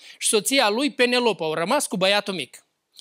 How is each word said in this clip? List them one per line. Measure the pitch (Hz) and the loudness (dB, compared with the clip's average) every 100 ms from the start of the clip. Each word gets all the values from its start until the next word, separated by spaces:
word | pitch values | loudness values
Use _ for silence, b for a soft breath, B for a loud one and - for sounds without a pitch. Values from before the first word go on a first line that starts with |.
| B B | B B
Și | - | -2
soția | 220 202 269 220 | 0 2 2 2
lui, | 220 285 | 2 -2
Penelopa, | 202 247 247 240 185 160 | 0 0 2 0 0 -4
au | |
rămas | 160 175 285 - | -2 0 -2 -2
cu | 196 | 0
băiatul | 185 202 202 | 2 2 -2
mic. | 185 - - _ _ _ B | -6 -10 -14 _ _ _ B